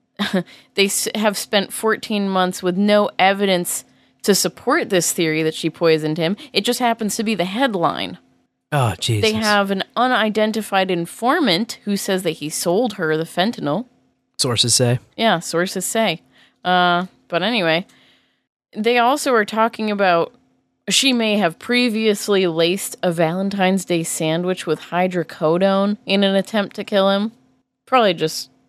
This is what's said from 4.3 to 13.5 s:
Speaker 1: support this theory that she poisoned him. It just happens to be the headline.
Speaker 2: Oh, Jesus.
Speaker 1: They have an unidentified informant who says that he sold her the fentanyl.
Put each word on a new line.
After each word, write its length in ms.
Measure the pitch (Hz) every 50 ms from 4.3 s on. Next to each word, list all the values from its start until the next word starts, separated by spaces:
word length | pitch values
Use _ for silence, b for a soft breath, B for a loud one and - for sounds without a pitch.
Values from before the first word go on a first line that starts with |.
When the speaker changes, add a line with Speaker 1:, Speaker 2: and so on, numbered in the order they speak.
| 190
Speaker 1:
support 540 | - - 175 - - - 240 285 311 - -
this 240 | 196 175 165 - -
theory 300 | - 165 160 156 160 160
that 100 | 160 160
she 140 | - - 160
poisoned 480 | - - 175 165 160 156 156 151 156 175
him. 180 | 160 165 208 - B B
It 140 | B 202 202
just 140 | 240 247 -
happens 340 | 254 233 226 - 220 196 -
to 80 | - 214
be 120 | 220 220
the 100 | 175 175
headline. 720 | 185 190 240 277 262 202 175 160 143 82 73 95 - 185 - _ _ _ _ _ _ _ _ _ -
Speaker 2:
Oh, 240 | 151 143 123 110 98 -
Jesus. 320 | - 120 113 104 214 220
Speaker 1:
They 60 | 214 220
have 340 | 220 208 208 202 202 196
an 140 | 196 196 - - -
unidentified 960 | 220 247 254 254 202 220 214 196 220 214 220 214 220 208 - 202 190 190 185
informant 880 | 185 170 170 - - - 226 247 294 359 302 214 165 180 226 - - - -
who 100 | 208 202
says 280 | 196 - - 190 185 185
that 80 | 165
he 180 | 160 - 147 151
sold 440 | - - - 160 175 208 254 220 -
her 200 | - 170 156 156
the 80 | 156 165
fentanyl. 640 | - - 175 185 226